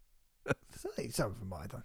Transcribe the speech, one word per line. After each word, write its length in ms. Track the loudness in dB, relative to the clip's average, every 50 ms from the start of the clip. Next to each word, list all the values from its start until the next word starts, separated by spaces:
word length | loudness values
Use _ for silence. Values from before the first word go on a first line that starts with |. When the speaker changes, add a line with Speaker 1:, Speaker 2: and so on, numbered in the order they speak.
| -20 -20 -20 -20 -20 -20 _ _ 2
Speaker 1:
<laughs> 640 | 2 2 2 0 -16 -12 -6 -6 -4 -2 0 -2 0
Speaker 2:
Some 200 | 4 4 4 4
of 80 | 2 -2
them 100 | -4 -4
might 120 | -4 -4
have 100 | -4 -4
done. 140 | -6 -6